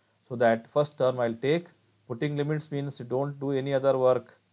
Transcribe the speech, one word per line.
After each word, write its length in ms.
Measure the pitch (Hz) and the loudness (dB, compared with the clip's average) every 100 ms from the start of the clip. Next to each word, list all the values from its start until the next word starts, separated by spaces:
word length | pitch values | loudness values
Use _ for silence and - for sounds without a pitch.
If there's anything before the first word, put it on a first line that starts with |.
| _ _ - | _ _ -10
So 80 | 123 | 2
that 320 | 117 113 - | 4 4 0
first 280 | 147 147 - | -2 -2 0
term 220 | 127 123 | 0 0
I'll 160 | 117 117 | -2 -2
take. 320 | 135 170 175 _ _ _ - | 0 0 -2 _ _ _ -12
Putting 300 | 117 147 147 | -6 -4 -2
limits 340 | 143 151 - | -2 -4 -6
means 260 | 143 139 - | -6 -6 -8
you 60 | 123 | -6
don't 320 | 127 143 143 | -4 -4 -4
do 120 | 139 | -4
any 220 | 135 139 | -2 0
other 240 | 135 135 131 | 2 2 4
work. 420 | 127 123 113 - _ | 4 2 0 -18 _